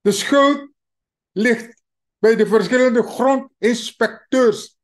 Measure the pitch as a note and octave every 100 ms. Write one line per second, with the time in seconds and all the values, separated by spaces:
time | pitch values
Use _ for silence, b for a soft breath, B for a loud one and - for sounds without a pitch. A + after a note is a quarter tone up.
0 | G#3 G3+ - C#4+ C#4 C#4+ - _ _ _
1 | _ _ _ - A3+ A3+ - _ _ _
2 | _ _ A3 A3+ G3+ G#3+ F3+ B3+ B3+ A#3+
3 | - - B3 C4+ C4+ _ G#3 A#3+ - -
4 | A3 - _ C4 A#3+ C3+ - _